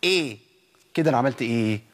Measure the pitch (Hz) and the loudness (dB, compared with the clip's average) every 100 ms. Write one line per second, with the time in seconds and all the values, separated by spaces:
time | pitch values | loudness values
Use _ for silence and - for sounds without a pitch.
0 | 175 185 147 104 _ _ _ _ _ - | 0 0 -2 -8 _ _ _ _ _ -2
1 | 156 131 135 123 117 117 110 107 - | 2 2 0 -2 -2 0 0 -2 -6